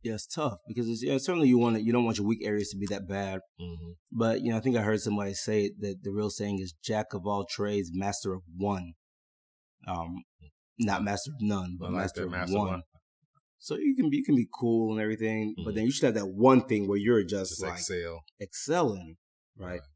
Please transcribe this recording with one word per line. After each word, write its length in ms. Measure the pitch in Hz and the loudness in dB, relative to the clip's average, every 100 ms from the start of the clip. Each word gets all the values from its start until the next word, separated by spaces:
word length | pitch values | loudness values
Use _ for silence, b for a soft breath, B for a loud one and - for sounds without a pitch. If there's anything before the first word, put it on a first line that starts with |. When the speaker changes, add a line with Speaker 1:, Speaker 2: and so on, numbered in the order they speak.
Speaker 1:
Yeah, 100 | 117 | -4
it's 120 | 107 - | -6 -6
tough 320 | - 151 101 - | -2 -2 -4 -8
because 180 | 110 117 | -4 -2
it's, 160 | 113 | -2
yeah, 140 | 131 139 | 0 0
certainly 320 | 135 175 143 | 0 4 8
you 80 | 123 | 8
wanna, 220 | 117 113 | 6 4
you 120 | 113 | 4
don't 140 | 120 | 4
want 140 | 117 107 | 4 2
your 80 | 101 | 0
weak 180 | 113 | 0
areas 240 | 107 104 98 | 0 -2 -2
to 80 | 95 | -6
be 80 | 101 | -6
that 180 | 98 95 | -6 -4
bad. 320 | 98 98 95 - _ | -4 -4 -6 -10 _
Speaker 2:
Mm-hmm. 340 | 87 85 85 87 _ | -10 -10 -12 -16 _
Speaker 1:
But, 300 | 117 113 113 | 0 2 2
you 80 | 120 | 0
know, 80 | 113 | 0
I 20 | |
think 160 | 123 117 | 2 2
I 60 | |
heard 180 | 107 107 | 2 0
somebody 320 | 110 104 101 | 0 -2 -2
say 380 | 98 - 107 101 - | -4 0 0 0 -2
that 200 | 101 95 | -6 -6
the 80 | 98 | -6
real 160 | 101 104 | -2 -2
saying 300 | - 104 98 | -2 -2 -2
is 160 | 92 - | -4 -10
"Jack 300 | - 104 - | -2 -2 -2
of 120 | 101 95 | -6 -2
all 200 | 101 98 | -2 -2
trades, 420 | - 104 104 87 | -4 -2 0 -2
master 400 | 90 98 101 98 | -2 -2 -2 -4
of 80 | 92 85 | -6 -10
one." 380 | 85 101 98 87 82 _ _ _ _ _ _ _ _ - | -4 -2 -2 -6 -16 _ _ _ _ _ _ _ _ -8
Um, 340 | 90 85 90 - _ - _ _ - | -6 -6 -10 -14 _ -20 _ _ -4
not 240 | 107 95 | -2 0
master 280 | 101 101 - | -2 -2 -6
of 60 | 143 | -4
none, 380 | 104 101 92 90 | 0 0 -2 -8
but 60 | 90 | -6
Speaker 2:
I 20 | |
like 80 | 92 | -4
Speaker 1:
master 180 | 95 - | -4 -4
Speaker 2:
that, 60 | 92 | -6
Speaker 1:
of 60 | |
Speaker 2:
master 260 | 90 90 98 | -4 -2 0
Speaker 1:
one. 100 | 98 | 0
Speaker 2:
one. 140 | 92 - _ _ _ _ _ _ _ | -4 -8 _ _ _ _ _ _ _
Speaker 1:
So 160 | - 156 | -8 0
you 180 | 302 - | 2 2
can 140 | 156 | 2
be, 80 | 143 | 2
you 60 | |
can 120 | - 135 | 4 2
be 100 | 117 | 2
cool 400 | - 120 113 110 | -2 2 2 2
and 80 | 110 | 0
everything, 540 | 107 110 110 110 107 107 | -2 0 -2 0 -2 -4
but 120 | 107 | -4
Speaker 2:
Mm-hmm. 60 | 104 | 0
Speaker 1:
then 80 | 113 | 0
you 40 | |
should 140 | 139 | 2
have 100 | 139 107 | 2 2
that 100 | 98 | -2
one 380 | 95 127 131 - | 6 8 8 6
thing 200 | 104 98 | 2 2
where 120 | 101 | 2
you're 240 | 104 117 | 4 4
just, 280 | 90 101 95 | 4 -2 -4
Speaker 2:
Just 100 | 87 | -4
Speaker 1:
like, 100 | 92 87 | -6 -4
Speaker 2:
excel. 440 | - 90 82 82 - _ | -4 -4 -6 -10 -16 _
Speaker 1:
excelling, 760 | 101 - - 170 143 98 82 82 _ _ _ - | -12 -10 -2 2 2 -2 -10 -18 _ _ _ -14
right? 120 | 90 | -8
Speaker 2:
Right. 100 | 90 - | -8 -10